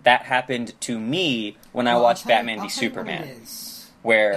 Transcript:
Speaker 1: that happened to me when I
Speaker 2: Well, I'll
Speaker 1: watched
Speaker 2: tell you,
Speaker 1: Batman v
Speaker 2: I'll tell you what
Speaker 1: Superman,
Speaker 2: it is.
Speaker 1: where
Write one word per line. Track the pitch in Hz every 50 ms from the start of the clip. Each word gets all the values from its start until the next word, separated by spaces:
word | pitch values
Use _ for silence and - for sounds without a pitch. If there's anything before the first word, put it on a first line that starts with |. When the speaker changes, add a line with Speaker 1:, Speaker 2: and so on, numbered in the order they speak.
| -
Speaker 1:
that | 123 123 123 -
happened | - 127 127 127 - 127 120 120 107 - - -
to | - 120 113
me | 110 117 143 180 185 156 127 113 107 104 101 - - - -
when | 120 123
I | 120 120
Speaker 2:
Well, | 120
I'll | 120
Speaker 1:
watched | 117 117 - -
Speaker 2:
tell | 123 117
you, |
Speaker 1:
Batman | 107 107 117 110
v | 104 101
Speaker 2:
I'll | 98
tell | - - 123
you | -
what | -
Speaker 1:
Superman, | 95 87 87 80 78 76
Speaker 2:
it | 69 65 - -
is. | - - - - - - - - - _ _ -
Speaker 1:
where | 117 113 110 110 104 98